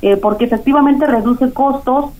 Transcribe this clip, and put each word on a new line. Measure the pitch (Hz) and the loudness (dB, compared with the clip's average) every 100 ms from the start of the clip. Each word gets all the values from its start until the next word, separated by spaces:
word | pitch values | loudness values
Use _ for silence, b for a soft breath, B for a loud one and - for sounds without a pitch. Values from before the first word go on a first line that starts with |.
eh, | 196 196 | 2 2
porque | 208 208 240 | 0 0 -2
efectivamente | 220 269 285 285 269 294 | 0 0 2 2 2 2
reduce | 233 214 247 254 | 0 0 0 -2
costos | - 277 269 262 262 285 - | 0 -2 -2 -2 -2 -4 -10